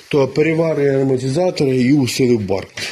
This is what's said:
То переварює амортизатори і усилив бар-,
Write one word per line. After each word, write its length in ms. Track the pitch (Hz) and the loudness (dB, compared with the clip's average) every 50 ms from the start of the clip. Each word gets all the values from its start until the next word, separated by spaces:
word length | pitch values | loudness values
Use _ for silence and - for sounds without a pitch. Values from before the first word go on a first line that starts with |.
| - - | -8 -2
То 180 | 160 143 135 | 0 0 0
переварює 720 | 123 - 156 151 160 160 160 170 160 151 143 143 139 135 135 | 0 0 0 0 0 0 0 0 0 0 0 0 2 2 2
амортизатори 760 | 135 135 131 117 127 135 131 175 185 180 175 - 151 135 131 | 0 0 0 -2 -2 -2 -2 -2 -2 -2 0 0 0 0 2
і 160 | 127 120 127 151 | 2 2 4 4
усилив 460 | 147 127 113 - - 131 123 123 110 | 2 2 0 0 0 2 2 2 2
бар-, 280 | 101 92 98 92 90 - - - - - | 0 -2 -4 -6 -6 -8 -12 -12 -8 -4